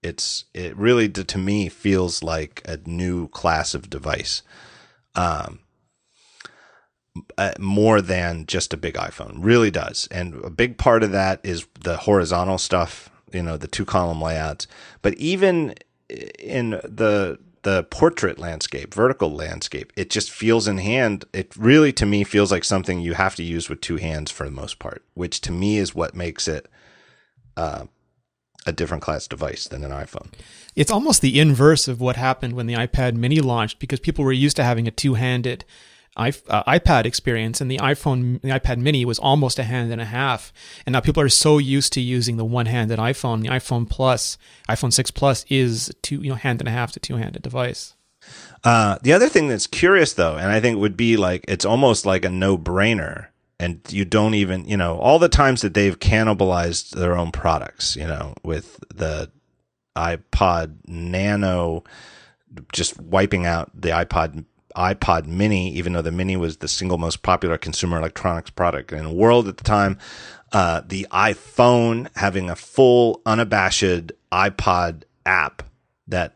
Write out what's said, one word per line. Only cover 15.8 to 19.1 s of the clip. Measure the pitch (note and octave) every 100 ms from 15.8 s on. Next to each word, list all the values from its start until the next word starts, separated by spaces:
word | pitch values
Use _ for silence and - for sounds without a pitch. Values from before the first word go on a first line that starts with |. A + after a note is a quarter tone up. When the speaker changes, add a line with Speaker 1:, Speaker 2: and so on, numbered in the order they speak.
| _ _ _ - A#1+ -
Speaker 1:
in | F2+ C3 A#2 G#2+
the, | - G#2+ A2 G#2 F#2+ D2 _ _
the | - F#2+
portrait | E2+ - D#3+ E3+ F#2+ -
landscape, | F2 D#2+ - C#2 C#2+
vertical | G2 A#2